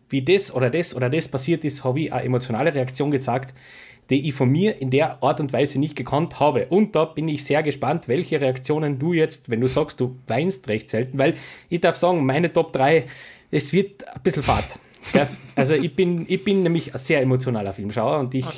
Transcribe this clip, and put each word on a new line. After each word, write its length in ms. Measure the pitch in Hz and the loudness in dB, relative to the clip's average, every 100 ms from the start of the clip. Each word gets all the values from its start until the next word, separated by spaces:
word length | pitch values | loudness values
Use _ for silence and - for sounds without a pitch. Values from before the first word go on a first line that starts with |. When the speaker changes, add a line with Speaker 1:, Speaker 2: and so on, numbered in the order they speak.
| - | -4
Speaker 1:
wie 140 | 139 | -2
das 300 | 127 196 196 | 2 2 0
oder 180 | 127 123 | 0 0
das 240 | 156 170 | 0 -2
oder 140 | - 123 | -2 -2
das 200 | 151 160 | -2 -2
passiert 360 | 135 147 165 | -4 -2 -2
ist, 200 | 156 131 | -2 -4
habe 160 | 131 131 | -2 -2
ich 120 | 151 | -2
eine 120 | 123 | -2
emotionale 500 | 123 127 127 110 135 | 0 -2 -2 -2 0
Reaktion 360 | 143 127 - 143 | 0 -2 -2 0
gezeigt, 440 | 139 135 123 131 - - - - - - | 0 0 -4 -4 -16 -20 -20 -20 -12 -2
die 160 | 135 147 | 0 0
ich 60 | |
von 140 | 131 127 | 0 2
mir 300 | 147 208 214 | 2 2 -2
in 80 | 131 | 0
der 320 | 135 156 - | 2 0 0
Art 160 | 135 156 | 0 0
und 140 | 143 | -2
Weise 260 | 123 143 135 | 0 0 0
nicht 160 | 151 | -2
gekannt 460 | - 127 139 165 - | -4 -4 -2 -2 2
habe. 260 | 143 131 - | 2 2 2
Und 300 | 185 214 160 | 2 2 2
da 80 | |
bin 240 | 160 - 160 | 0 -2 -4
ich 160 | 143 | -2
sehr 180 | - 143 | 0 0
gespannt, 460 | 156 - 120 165 - | 0 -2 -2 -2 -2
welche 320 | 139 151 156 | -2 0 0
Reaktionen 580 | 135 127 - 151 151 135 | 0 -2 -2 -2 -2 -2
du 140 | 156 | 0
jetzt, 360 | 175 156 - - | 2 0 -2 -6
wenn 100 | 117 | 0
du 80 | 127 | 0
sagst, 320 | 131 151 - | 0 -2 -2
du 180 | 127 127 - | -4 -4 -4
weinst 400 | 117 175 190 - | -2 -2 -4 -4
recht 220 | 110 - | -4 -2
selten, 260 | 110 127 135 | -4 -2 0
weil 160 | 139 - - - - | 0 0 -8 -20 -6
ich 120 | 170 | 0
darf 140 | 175 | 2
sagen, 320 | 165 175 175 135 | 2 2 2 2
meine 260 | 139 170 | 2 2
Top 200 | 170 160 | 2 0
drei, 340 | 135 135 160 131 - - - _ | 2 4 4 2 -10 -20 -20 _
es 200 | 151 131 | -4 0
wird 340 | 170 196 - - | 0 0 -4 -18
ein 120 | - | -4
bisschen 200 | 190 156 | -2 0
fad, 360 | 123 107 - - - - - | 2 0 -2 -10 -20 -20 0
gell? 160 | 135 143 | 2 2
Speaker 2:
<laughs> 60 | - - | -4 -8
Speaker 1:
Also 200 | - 135 | 0 2
ich 200 | 156 170 | 2 2
bin, 300 | - 180 175 165 | 2 2 0 -2
ich 140 | 185 | -2
bin 200 | - 196 | 2 2
nämlich 280 | 175 170 - | 4 2 -2
ein 40 | 123 | -6
sehr 220 | - 151 | 0 2
emotionaler 520 | 131 127 127 113 98 | 4 2 2 -2 -4
Filmschauer 460 | 98 101 110 113 151 | -6 -6 -2 0 0
und 160 | 127 | -2
ich, 120 | 131 | -4
Speaker 2:
Ah, 60 | 127 | -4